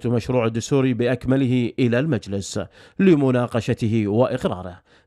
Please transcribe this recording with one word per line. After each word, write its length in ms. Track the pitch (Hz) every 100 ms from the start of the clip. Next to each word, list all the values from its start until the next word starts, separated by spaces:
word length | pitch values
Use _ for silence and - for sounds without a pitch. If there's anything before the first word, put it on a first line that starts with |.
| 117
مشروع 400 | 117 - 127 113
الدستور 480 | 113 - 139 131
بأكمله 800 | 113 120 127 127 131 127 127 117 -
إلى 200 | 127 117
المجلس 600 | 160 117 - 98 - - 90 - - -
لمناقشته 1080 | 196 156 135 123 120 117 - 113 110 113 104
وإقراره، 720 | 107 127 127 185 180 185 90 _ _